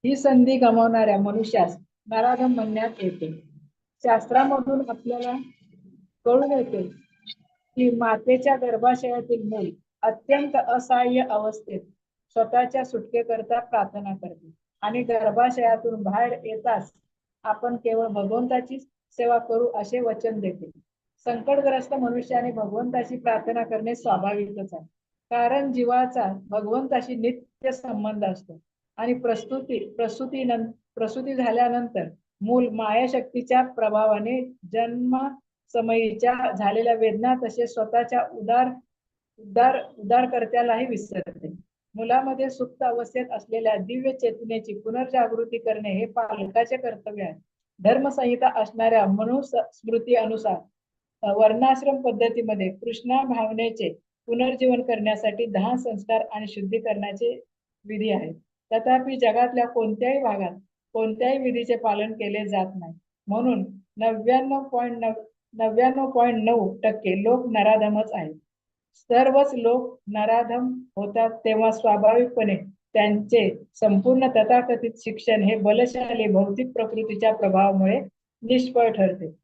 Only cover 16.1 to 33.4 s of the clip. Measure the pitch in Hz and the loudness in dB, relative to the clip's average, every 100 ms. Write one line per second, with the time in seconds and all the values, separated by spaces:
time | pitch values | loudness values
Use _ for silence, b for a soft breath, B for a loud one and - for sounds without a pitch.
16.1 | 208 240 240 226 220 240 208 196 _ _ | 0 0 -2 -8 -4 -2 -2 -4 _ _
17.1 | _ _ _ 220 214 240 240 233 226 226 | _ _ _ -6 -4 -4 -2 -2 0 0
18.1 | 202 196 226 247 254 247 262 - _ _ | -2 -2 -2 0 -2 -4 -14 -16 _ _
19.1 | - 240 233 233 226 240 220 196 247 233 | -4 0 0 0 0 0 -2 -4 -2 -2
20.1 | 214 226 214 190 - 160 - _ _ _ | -2 -4 -4 -6 -8 -16 -20 _ _ _
21.1 | _ - 233 277 277 277 262 - 269 240 | _ -6 -4 0 2 2 0 -2 -4 -2
22.1 | 240 240 247 240 220 202 208 247 247 240 | -4 -2 -2 -2 -4 -6 -4 -4 -4 -4
23.1 | 247 233 220 226 233 226 220 220 240 240 | -4 -2 -2 -2 -4 -4 -4 -4 -4 -2
24.1 | 190 196 208 202 202 190 160 165 _ _ | 0 0 -4 -6 -8 -12 -14 -18 _ _
25.1 | _ _ 240 240 269 277 247 240 247 254 | _ _ 0 2 0 0 0 2 2 0
26.1 | 254 196 196 - 208 208 247 269 254 254 | -2 -4 -4 -6 -4 -2 -4 0 -2 -2
27.1 | 240 233 247 - _ 262 262 247 214 214 | -4 -4 -4 -16 _ -6 -6 -8 -6 -6
28.1 | 208 190 190 - 160 _ _ _ - 240 | -4 -4 -4 -12 -20 _ _ _ -6 -4
29.1 | 247 233 220 - 262 262 226 196 - 233 | -2 -2 -2 -4 -8 -6 -6 -6 -6 -6
30.1 | - 262 269 247 233 226 - _ - 220 | -4 -8 -4 -2 -2 -4 -10 _ -6 -6
31.1 | 262 262 262 240 233 240 240 240 196 160 | -6 -6 -2 0 2 2 0 -4 -6 -8
32.1 | - _ _ 208 247 240 214 214 220 254 | -12 _ _ 0 2 2 -2 0 2 2
33.1 | 262 254 247 | -2 -4 -8